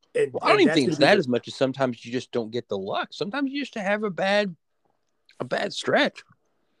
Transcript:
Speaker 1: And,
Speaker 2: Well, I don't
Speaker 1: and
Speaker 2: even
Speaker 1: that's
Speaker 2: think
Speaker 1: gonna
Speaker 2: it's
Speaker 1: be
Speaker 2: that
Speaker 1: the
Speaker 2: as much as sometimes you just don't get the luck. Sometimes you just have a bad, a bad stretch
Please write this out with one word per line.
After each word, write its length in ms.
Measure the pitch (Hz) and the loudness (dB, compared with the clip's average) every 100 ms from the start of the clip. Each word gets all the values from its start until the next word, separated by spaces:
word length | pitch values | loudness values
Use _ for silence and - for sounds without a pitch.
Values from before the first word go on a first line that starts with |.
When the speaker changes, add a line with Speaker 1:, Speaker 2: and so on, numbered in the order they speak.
| _ | _
Speaker 1:
And, 180 | - 139 | -2 -2
Speaker 2:
Well, 100 | 123 | -2
I 40 | - | 2
don't 120 | 415 | 6
Speaker 1:
and 20 | |
Speaker 2:
even 80 | 311 | 6
Speaker 1:
that's 60 | 165 | 4
Speaker 2:
think 100 | 135 | 2
Speaker 1:
gonna 80 | |
Speaker 2:
it's 60 | 147 | 4
Speaker 1:
be 60 | 143 | 6
Speaker 2:
that 120 | 202 | 6
Speaker 1:
the 20 | |
Speaker 2:
as 80 | 131 | 4
much 220 | 120 - | -2 -2
as 60 | - | -2
sometimes 500 | 131 135 131 120 117 | -2 0 -2 -2 -6
you 60 | |
just 180 | 123 - | -8 -4
don't 200 | 123 110 | -6 -4
get 180 | 120 - | -6 -6
the 80 | 98 | -6
luck. 320 | 95 - - | -4 -6 -6
Sometimes 400 | - 202 262 277 | -6 -6 -4 -4
you 100 | 277 | -4
just 140 | 269 233 | -8 -6
have 280 | 190 208 | -4 -2
a 60 | 214 | -2
bad, 460 | 175 190 202 208 165 _ _ _ _ _ _ _ _ | -2 0 2 0 -6 _ _ _ _ _ _ _ _
a 20 | |
bad 300 | 127 - 123 | -6 -4 -4
stretch 500 | - - 214 285 - - _ _ _ _ _ | -6 0 2 0 -2 -20 _ _ _ _ _